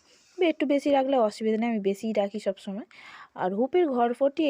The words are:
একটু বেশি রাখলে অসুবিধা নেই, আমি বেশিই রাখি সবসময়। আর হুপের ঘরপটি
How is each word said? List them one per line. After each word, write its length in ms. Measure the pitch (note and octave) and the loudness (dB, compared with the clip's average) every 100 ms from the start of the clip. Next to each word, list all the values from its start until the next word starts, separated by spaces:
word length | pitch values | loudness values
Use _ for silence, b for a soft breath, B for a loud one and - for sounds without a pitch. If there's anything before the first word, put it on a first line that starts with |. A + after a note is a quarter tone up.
| b b b - F4 | b b b -2 0
একটু 200 | D4+ C#4+ | 0 0
বেশি 240 | C#4+ D4 | 0 2
রাখলে 240 | C#4 C4 C4+ | 2 2 2
অসুবিধা 400 | G#3+ - A3 A3 | 2 0 -2 0
নেই, 80 | A#3 | 0
আমি 120 | A3 G3 | -2 -2
বেশিই 240 | G3+ A3 | -2 -2
রাখি 260 | G#3 G3 G#3+ | -2 -2 -4
সবসময়। 480 | G#3 - - G3 E4+ B B B B - | -6 -6 -8 -12 -12 B B B B -6
আর 140 | F#3 | -4
হুপের 320 | G3 B3+ F4+ D#4+ | -2 0 2 2
ঘরপটি 540 | B3 A#3+ A#3+ C#4 C#4 | 2 0 0 -2 2